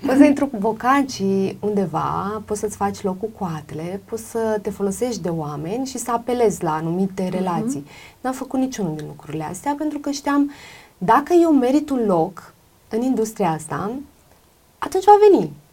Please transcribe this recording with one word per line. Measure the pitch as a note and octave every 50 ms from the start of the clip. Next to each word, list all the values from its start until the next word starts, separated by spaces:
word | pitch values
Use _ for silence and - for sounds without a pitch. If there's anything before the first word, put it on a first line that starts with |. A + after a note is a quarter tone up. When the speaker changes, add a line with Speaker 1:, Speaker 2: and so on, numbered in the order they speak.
| -
Speaker 1:
Poți | C#4 C4 C4+
să | C#4+
intri | D4 C#4 - C#4+ C4+
cu | -
bocancii | G#3 G3 A3+ A3 A3 A3+ B3 C4+ C#4+ C4+ C4+ - - G3 G3 G3 G3 F#3+ F#3+ - -
undeva, | - G#3 G#3 G3+ F#3+ E3+ D3 D#3 D3+ C#3 D3+ E3 F3+ G3 G#3+ A3 G#3+
poți | - G#3+ G#3
să-ți | A3 G#3+ G3+
faci | - G#3 G3+ G3+ - -
loc | G3 F#3 F#3
cu | G#3 A3 A3 -
coatele, | G3+ F3 D#3+ D3+ D3 - B2+ D3+ D#3+ F3 F#3 G3+ G3
poți | - A#3 A3 A3+ -
să | - A#3 A3+ A3 G#3+ G#3+ G#3
te | A3
folosești | G3 - G3 G3+ F#3+ - A#3+ B3+ A#3 F#3+ E3
de | F#3
oameni | E3 E3 D3+ D3 D3 C#3+ D3+ E3 G3+ B3 C4+
și | C4 - B3
să | - -
apelezi | A#3 A#3 A#3 - B3 B3 A#3+ - - F3 F3+
la | E3 D#3
anumite | D#3 D#3+ E3 E3 F3+ G3 F#3+ F#3+ - F#3+
Speaker 2:
Mhm. | F#3 F#3
Speaker 1:
relații. | F#3 F#3 F#3 F3 - A3 A#3 C#4 C#4 C#4+ - - - - - - _
N-am | - B3+ C4
făcut | C4 C4 B3+ - C4
niciunul | C4 C4 C4 - G3+ E3 D#3
din | D3+ D3+
lucrurile | D3 D3+ D3 - D3 D3 D#3 D#3 D3+
astea | F3+ F#3 - C#4 D4 C#4+
pentru | D#4 D4+ D4 D4
că | D4 D4
știam, | C#4 C#4+ - C#4+ C#4+ C#4+ C#4+ C#4+ - - - - - - - - _ _
dacă | F#3 F3 A3 C4 D4 - F4 F4 E4+
eu | E4 D#4
merit | C4+ B3 A#3+ C4 D4+ D4 D4
un | C#4 C4 A#3
loc | G#3 F#3 E3 D#3+ F#3 F#3+ - - - - _ _ _ _ _ _ _
în | - A3 B3
industria | C4 B3+ G#3+ A3 A3 A3 - G#3 E3
asta, | D#3+ D3+ D#3 - C#3+ D3 F3 G3+ A#3+ C#4 C#4+ - _ _ _ _ _ _ _ _ _ _ _ _ _ _
atunci | - D4+ - F#4+ F#4
va | G#4 G#4 G4+ G#4 G#4+
veni. | F#4 C4 F3 D3+ - - _ _